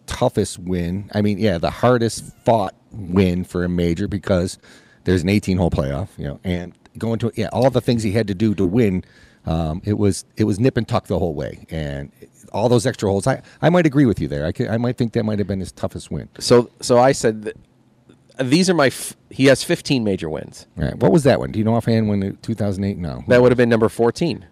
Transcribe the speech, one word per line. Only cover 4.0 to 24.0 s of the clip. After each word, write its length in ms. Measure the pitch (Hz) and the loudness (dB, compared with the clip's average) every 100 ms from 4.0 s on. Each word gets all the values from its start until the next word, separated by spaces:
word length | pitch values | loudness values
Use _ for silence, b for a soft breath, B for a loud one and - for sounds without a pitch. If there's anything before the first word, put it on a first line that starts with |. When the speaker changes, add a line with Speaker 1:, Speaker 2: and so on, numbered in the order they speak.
| 101 | -4
Speaker 1:
because 520 | 98 - 92 92 - b b b b | -6 0 0 0 -6 b b b b
there's 200 | - 92 | 0 0
an 40 | 82 | 2
eighteen-hole 420 | 104 - 92 85 | 0 0 0 0
playoff, 380 | - 69 69 98 - | 0 -2 -4 -8 -10
you 120 | 76 | -12
know, 100 | 69 | -10
and 280 | 95 87 87 - _ - | -6 -6 -6 -18 _ -10
going 220 | 110 113 | -6 -4
to, 120 | 113 | -4
yeah, 140 | - 104 | -4 -4
all 180 | 101 127 | 2 2
the 100 | 127 | 2
things 240 | - 117 | 0 0
he 80 | 107 | 0
had 160 | 101 101 | -2 -2
to 60 | 95 | 0
do 180 | 113 | 0
to 100 | 95 | 0
win. 380 | 95 104 110 92 - b b b - | 0 2 2 0 -6 b b b -6
Um, 340 | 82 80 80 | -4 -2 -6
it 100 | 104 104 | -4 0
was, 300 | 101 92 - - | 0 0 -8 -2
it 80 | |
was 160 | 107 98 | -2 2
nip 160 | 127 127 | 0 0
and 100 | 110 | -2
tuck 200 | 110 - | -4 -2
the 120 | 92 | -4
whole 140 | 87 | -2
way, 300 | 73 62 - - | -4 -8 -10 -12
and 400 | 82 73 69 69 _ - _ - | -8 -8 -8 -12 _ -20 _ -12
all 160 | 95 117 | -2 2
those 180 | 120 110 | 2 0
extra 220 | 110 104 | -2 -2
holes. 180 | 98 113 | 0 0
I, 140 | 131 b b | -4 b b
I 80 | 147 | 2
might 160 | 175 160 | 2 2
agree 180 | 131 | 4
with 160 | 131 95 | 2 2
you 80 | 76 | -2
there. 160 | 71 | -4
I 80 | 78 | -4
could, 160 | - 117 | -4 -4
I 80 | 113 | -2
might 220 | 120 123 | -4 -2
think 140 | 117 | -2
that 100 | 117 | -2
might 140 | 110 107 | -2 -2
have 80 | 95 | -4
been 120 | 95 | -4
his 120 | 90 | -8
toughest 380 | - 95 90 - | -8 -8 -8 -10
win. 180 | 80 55 - | -10 -10 -10
Speaker 2:
So, 320 | - 123 117 _ | 4 4 4 _
so 180 | - 123 | 0 4
I 140 | 127 | 4
said 320 | 135 127 110 | 4 0 -2
that 120 | 107 - _ _ _ _ _ - _ - | -8 -14 _ _ _ _ _ -20 _ -8
these 260 | 135 151 185 | 0 2 2
are 60 | |
my 140 | 170 135 | 2 2
f-, 280 | - - - _ | 0 -12 -14 _
he 160 | - 135 | 2 4
has 180 | 131 | 4
fifteen 400 | - 131 - 135 | 2 -4 0 -2
major 240 | 107 95 82 | 0 -2 -4
wins. 380 | 76 - - - - | -8 -10 -18 -20 -6
Speaker 1:
Right. 180 | 73 - | -4 0
What 140 | 147 | 4
was 100 | 180 | 4
that 160 | 135 92 | 4 2
one? 100 | 67 | 0
Do 80 | 90 | -2
you 60 | |
know 100 | 107 117 | 0 0
offhand 320 | 113 113 110 | 2 0 2
when 100 | 101 | 0
the 120 | 98 | -2
two 220 | - - | -6 -8
thousand 300 | 113 104 95 | -4 -4 -2
eight? 140 | 98 98 | -4 -4
No. 260 | 87 62 92 | -8 -8 2
Speaker 2:
That 120 | 123 | 6
would 100 | 123 | 6
have 60 | 123 | 4
been 140 | 120 | 4
number 180 | 117 110 | 4 2
fourteen. 560 | - | 2